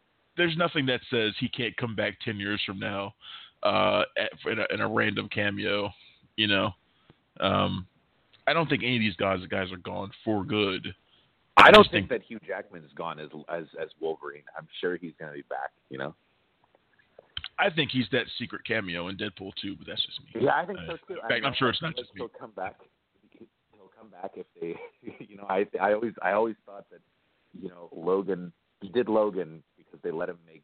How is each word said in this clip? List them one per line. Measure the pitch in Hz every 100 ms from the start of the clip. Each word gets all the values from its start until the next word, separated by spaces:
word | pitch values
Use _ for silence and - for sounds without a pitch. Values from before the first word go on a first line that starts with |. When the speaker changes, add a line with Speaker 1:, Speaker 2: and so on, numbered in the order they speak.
| _ _ _ -
Speaker 1:
There's | 175 160
nothing | 170 160 131
that | 123 -
says | 120 107 -
he | 127
can't | - 117 -
come | 120 104
back | 104 98
ten | 120 104
years | 101 104
from | - 98
now, | 101 98 101 - - - - _
uh, | 101 101 98 95 - -
at, | 104 - -
in | 110
a, | 101
in | 101
a | 101
random | 113 107 104 104
cameo. | 104 101 101 101 101 101 - - _ _ -
You | 104
know, | 98 101 - _ _ _ - _ -
um, | 98 98 95 95 92 _ _ _ _ _ -
I |
don't | 160 147
think | 131
any | 117 123
of |
these | 110 85
guys, | 98 95 90
guys | 101 92
are | 92
gone | 95 95 98 -
for | 113 104
good. | 92 107 98 95 98 - _ _ _ _ _ -
Speaker 2:
I |
Speaker 1:
I | 156
Speaker 2:
don't | 208 -
Speaker 1:
just |
Speaker 2:
think | 104 95
Speaker 1:
think | 113
Speaker 2:
that | -
Hugh | 113 -
Jackman's | 95 - 90 73
gone | - 82 76
as, | 76 76 73
as, | 85 78 76
as | 80 -
Wolverine. | 80 78 73 73 71 78
I'm | 80 -
sure | 90 87
he's | 82 -
gonna | 78
be | 71 -
back. | 67 69 _ -
You | 65
know. | 71 - _ _ _ _ _ _ _ _ _ - - - - -
Speaker 1:
I | 190
think | 160 135
he's | 127 117
that | 123 - -
secret | 113 - -
cameo | 110 92 87 90
in | 98
Deadpool | 104 - 98 -
two, | 98 78
but | 85
that's | - -
just | -
me. | - 113 135
Speaker 2:
Yeah, | 143
I | 180
think | -
Speaker 1:
Uh, | 165
Speaker 2:
so | 165 -
too. |
Speaker 1:
in | 180
Speaker 2:
I |
Speaker 1:
fact, | 117
Speaker 2:
mean, | 120 135
Speaker 1:
I'm | 131
sure | 123
it's | -
Speaker 2:
I | 160
Speaker 1:
not | 143
Speaker 2:
think | 123
Speaker 1:
just | 139
me. |
Speaker 2:
he'll | 117 -
come | 123
back. | 98 95 - - _ _ _ 104 -
He'll | - _ _ 104 95 113
come | 110
back | 90 98 92
if | - 87
they, | 85 85 - _
<laughs> | 117 - 107
you | 101
know. | 98
I, | 95 101 87
I | 98
always, | 107 117 -
I | 90
always | 101 113 107 -
thought | 98 -
that, | 85 _ _ _ _ _ 87
you | 90
know, | 87 85
Logan. | - 85 98 95 90 87 - _ _
He | 98
did | 117 110
Logan | 107 104 92 78 80 - _
because | _ 82
they | 87
let | 80 87
him | 85 82
make | 80